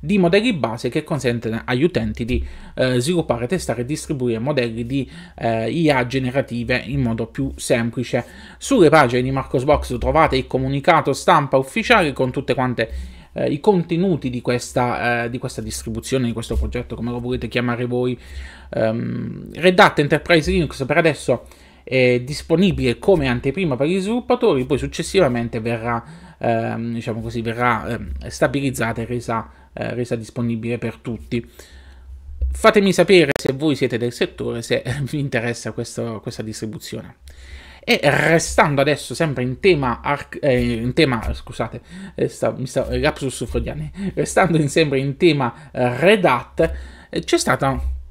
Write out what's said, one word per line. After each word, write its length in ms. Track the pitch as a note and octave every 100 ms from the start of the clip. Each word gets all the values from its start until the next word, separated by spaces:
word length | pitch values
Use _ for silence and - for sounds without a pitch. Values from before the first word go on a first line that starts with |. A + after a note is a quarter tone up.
di 140 | D3+ G3+
modelli 340 | E3+ G3 A#3
base 360 | F3+ A#2+ A2+ B2+
che 140 | D#3
consente 580 | D3+ D3+ B2+ A#2+ A2+ A2
agli 200 | - B2+
utenti 420 | C3+ A#2+ A2+ G#2+ A#2
di, 180 | B2+ - - -
eh, 260 | - B2+ B2+
sviluppare, 460 | B2+ F3+ D#3 A#2+ A#2+
testare 360 | F#3 - A#2+
e 40 | A#2+
distribuire 540 | D#3 - D3+ B2 A2+
modelli 480 | B2+ D3 A#2+ A2+ A#2+
di, 200 | C3+ B2 - - -
eh, 320 | A#2 A2+ A2
I 220 | D#3 D#3+
A 160 | C3+ B2
generative 760 | C3+ B2+ C3 C3+ A#2+ A#2 B2+
in 180 | - C#3+
modo 260 | B2 A2+ A2+
più 260 | - C3+ -
semplice. 680 | - B2+ A#2 A#2 A#2+ B2+ - - - -
Sulle 320 | - C4+ D#3
pagine 320 | D#3 C3 B2
di 80 | B2+
Marcos 340 | C3+ - C#3+
Box 320 | C3 C#3+ - B2
trovate 380 | B2+ C#3+ D#3 C3
il 100 | B2+
comunicato 680 | C3+ C3 C#3 C#3 E3 -
stampa 440 | C3 - E3 C#3 C3+
ufficiale 560 | C3+ - - A#3 D#3+
con 180 | B2 B2+
tutte 240 | B2+ B2+ B2
quante, 340 | B2+ A#2+ A2+ - - - -
eh, 180 | - B2+
i 80 | C#3+
contenuti 720 | - F#3+ E3+ E3 G3 E3 C3
di 100 | B2
questa, 840 | B2 B2 - - B2 C#2+ A2+ A#2+ A#2+
eh, 40 |
di 80 | A#2+
questa 240 | C3 -
distribuzione, 640 | A2 - - A#2 - C3 A#2+
di 80 |
questo 220 | A2+ A2 A2+
progetto, 400 | A2+ A#2+ A#2+ A#2
come 160 | A#2
lo 80 | A#2+
volete 280 | A#2+ B2 A#2+
chiamare 380 | A#2+ B2 A#2+ B2
voi. 340 | B2 B2+ B2+ - - - - -
Ehm, 760 | - A2+ A2+ A#2+ A#2+ A#2+ F#2+ -
Red 260 | - E3+ F3+
Hat 200 | F#3+ -
Enterprise 500 | C#3+ D3 - E3+ D3
Linux 340 | F#3+ D3+ -
per 140 | C3 D3
adesso 480 | E3 C#3 - A#2+ - - - -
è 360 | - C3 B2 B2
disponibile 760 | B2 D3+ - E3 G3 B2+ B2+ A#2
come 300 | - F#3 C3+
anteprima 480 | A#2+ C#3 C3+ F#3 B2
per 100 | C#3+
gli 140 | F#3+
sviluppatori, 680 | F#3+ A#3+ A#3 B3 A3+ C#3+ B2+
poi 140 | C3+
successivamente 800 | C#3 - F3 G3 D#3 A#2+ A#2 A#2
verrà, 440 | A2+ A#2 A#2 A#2 - E3+ F3+ -
ehm, 540 | A#2 A2+ A2+ A2+ A#2
diciamo 280 | A#2 A#2 A2
così, 200 | A2+ A2+
verrà, 460 | A2+ A2+ B2 A2 D#2+
ehm, 240 | A#2 - - -
stabilizzata 720 | - D3+ C#3 C#3 A#2+ A2+ A2+
e 40 | A2+
resa, 440 | A#2+ A2+ A2+ G#2+ - -
eh, 200 | - A2+
resa 220 | A#2 B2 A#2+
disponibile 640 | G#2+ - A#2+ A#2 A#2 A#2
per 200 | A#2+ -
tutti. 480 | - A2 - B2 A#2 - - - - - - - - - -
Fatemi 420 | - A3 G#3+ G3
sapere 380 | F3+ E3+ F#3+ C#3+ -
se 160 | -
voi 220 | C3 D#3 C#3
siete 220 | B2+ A#2+
del 160 | A#2+
settore, 480 | - F#3+ - A#2 A#2+
se 220 | A2+ A#2+ - C3+
<laughs> 80 | C3+
vi 100 | D3+
interessa 520 | C#3 A#2+ A#2 A#2 A2
questo, 480 | G#2+ A#2 - A#2 A2
questa 220 | A2+ -
distribuzione. 720 | A2 G#2+ A2 - - - E2 - - - - - - -
E 160 | - A#3
restando 760 | D3 C#3 D3+ D#3+ - - F#3+ C#3
adesso 360 | C#3 C#3+ - B2
sempre 280 | E3 B2+
in 160 | B2 B2+
tema 420 | G3+ E3 C3 A2+
arc-, 360 | - C#3+ - -
eh, 360 | D3 B2 A#2+ A#2
in 180 | A#2+
tema, 400 | B2 D3+ A#2+ A2
scusate, 480 | - - - A2+ C3 - F3 G3 -
eh, 120 | C3
sta, 220 | - A#2
mi 160 | A2 C3
sta, 200 | - A#2+ B2
lapsus 480 | C#3 - C#3 - B2+
freudiani, 440 | - - C#3 D3+ - G3
restando 440 | E3+ D3+ - F#3+ D#3+
in, 120 | C#3+
sempre 300 | - D#3 C#3
in 180 | C#3 C3+
tema, 540 | F3 D3 B2 - -
eh, 260 | - B2 A#2+
Red 260 | E3 G#3+
Hat, 500 | F3 B2 - - D#3+ - - - -
eh, 140 | -
c'è 140 | E3+ E4+
stato 600 | - B2+ C#3 C3 - - -